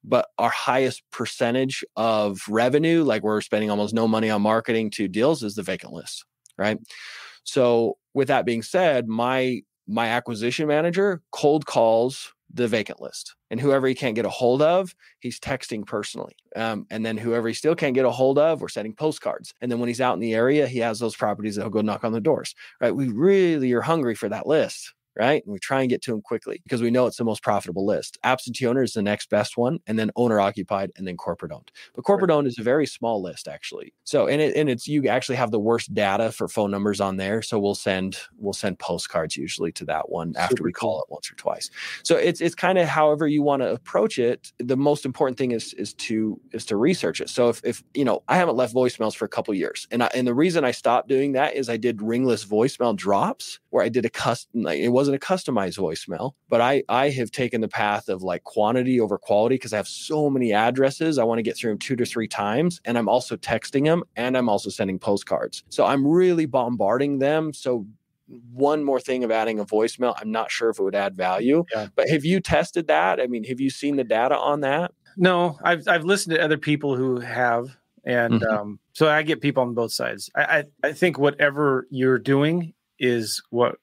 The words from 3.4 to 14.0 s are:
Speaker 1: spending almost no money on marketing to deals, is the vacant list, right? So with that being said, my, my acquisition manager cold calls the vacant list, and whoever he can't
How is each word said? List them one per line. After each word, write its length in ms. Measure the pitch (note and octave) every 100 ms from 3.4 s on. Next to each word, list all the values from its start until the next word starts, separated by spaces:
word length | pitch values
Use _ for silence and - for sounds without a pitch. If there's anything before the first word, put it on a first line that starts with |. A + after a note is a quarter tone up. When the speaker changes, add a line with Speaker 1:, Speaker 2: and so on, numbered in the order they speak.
Speaker 1:
spending 280 | - G#2+ G#2+
almost 240 | G#2 G#2
no 140 | A2+ A2+
money 220 | A2 A2
on 120 | G#2+
marketing 500 | G#2 A2+ A2+ A2+ A2
to 180 | - G2
deals, 340 | G2 C3 D#3
is 120 | G#2+ G2+
the 60 |
vacant 300 | F2 F#2 -
list, 320 | E2+ - - _ _ _ -
right? 220 | G2+ A2 - - - - - -
So 540 | - C#3+ B2 A#2 A2+ - _
with 140 | C3+ B2+
that 180 | C3 G2
being 180 | A#2
said, 440 | G#2+ F#3 F3+ C3 A2+
my, 540 | A2 A#2+ C3 B2+ A#2+ _ _ -
my 200 | A2 A#2
acquisition 600 | A#2+ A#2+ A2 A#2+ C3 D3+
manager 540 | D3 E3+ F3 G3+ F3+ _
cold 340 | - D3 D#3 -
calls 680 | C3+ A2+ A2+ B2 C3+ - _ _
the 160 | - A#2+
vacant 320 | A2+ G#2 -
list, 360 | B1+ - - _ _
and 80 | A2+
whoever 280 | C#3 C#3 C3
he 60 |
can't 220 | B2